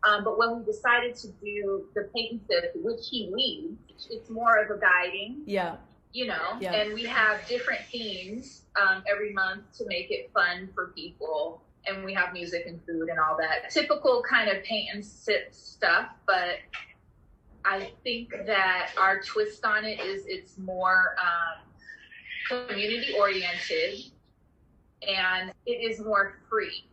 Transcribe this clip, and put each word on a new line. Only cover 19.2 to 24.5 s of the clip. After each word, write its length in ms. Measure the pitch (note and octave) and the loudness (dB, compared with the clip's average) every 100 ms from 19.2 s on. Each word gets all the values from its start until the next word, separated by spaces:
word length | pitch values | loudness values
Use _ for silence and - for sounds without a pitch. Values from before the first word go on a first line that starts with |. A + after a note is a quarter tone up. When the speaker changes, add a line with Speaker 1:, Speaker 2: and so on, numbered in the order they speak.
Speaker 1:
twist 420 | - G#3+ G#3+ - | 0 0 0 0
on 200 | A3 G#3+ | 0 2
it 160 | G#3+ G#3+ | 0 -4
is 240 | F#3+ G3 - | -4 -6 -6
it's 320 | F3+ - - | -10 -10 -14
more, 580 | F#3 F#3 F#3 F#3 F#3 - | -8 0 4 6 6 2
um, 420 | F3 E3+ F3 D#3+ - - - - - - - - - B3 - | 0 0 -2 -6 -16 -20 -20 -20 -18 -20 -14 -8 -4 -4 -4
community 440 | G3+ G#3 A#3 A3+ G#3 | -4 -2 -2 0 4
oriented 840 | G3+ F#3+ F3+ F3 - D#3+ E3+ G3+ - _ _ _ _ | 4 4 -2 -4 -2 0 0 -2 -12 _ _ _ _